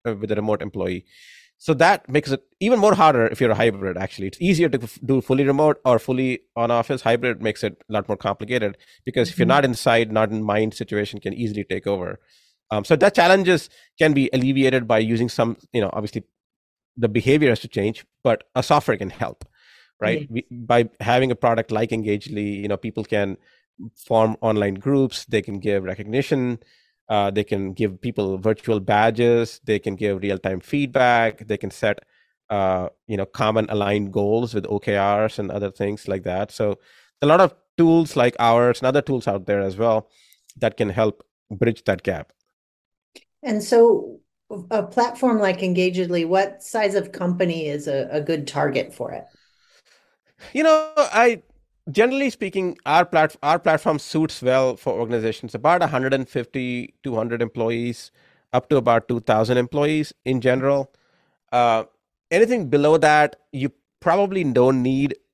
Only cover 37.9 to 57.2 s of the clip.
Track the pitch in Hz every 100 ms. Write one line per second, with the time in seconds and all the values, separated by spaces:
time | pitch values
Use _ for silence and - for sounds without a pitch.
37.9 | 165 156 143 123 - 117 117 123 117 127
38.9 | 139 139 131 117 98 92 101 98 92 117
39.9 | 110 - _ _ _ _ - 113 - 107
40.9 | 92 110 - _ _ - 101 117 113 -
41.9 | 92 - 80 - _ _ _ _ _ _
42.9 | _ _ - _ _ 277 214 - 233 233
43.9 | 202 - - _ _ - 202 - 220 -
44.9 | - 233 - 254 220 196 180 190 180 180
45.9 | 180 175 175 165 190 196 - - 226 208
46.9 | 202 - - 180 180 180 165 151 147 147
47.9 | 139 - 151 147 160 143 143 143 127 -
48.9 | - 120 - - _ _ _ _ _ _
49.9 | _ _ _ _ _ - 269 320 311 311
50.9 | 302 277 208 240 226 _ _ _ _ -
51.9 | 143 240 269 277 - 190 190 180 - 139
52.9 | 160 175 165 156 - 147 170 170 156 -
53.9 | 151 - 156 160 - 127 131 131 101 -
54.9 | 107 113 117 110 107 117 110 147 175 160
55.9 | 139 135 135 127 139 117 135 123 123 -
56.9 | _ 139 113